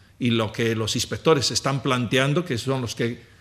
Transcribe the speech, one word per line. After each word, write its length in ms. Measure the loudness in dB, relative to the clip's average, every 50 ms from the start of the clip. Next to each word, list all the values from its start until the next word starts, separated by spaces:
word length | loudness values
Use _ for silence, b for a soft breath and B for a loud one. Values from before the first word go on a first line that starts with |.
| b b b
y 140 | b 0 2
lo 220 | 2 2 0 0 -2
que 220 | 0 0 0 0
los 200 | 0 -2 -2 -2
inspectores 560 | -2 -2 -4 -4 0 4 4 4 4 2 0
están 320 | -2 -2 -2 -2 -2 0 0
planteando, 600 | 0 0 0 0 2 2 2 2 4 2 0 0
que 120 | -2 -4
son 220 | -4 -2 -2 -2 -2
los 160 | -2 -4 -4
que 260 | -2 -4 -4 -4 -6 B B B B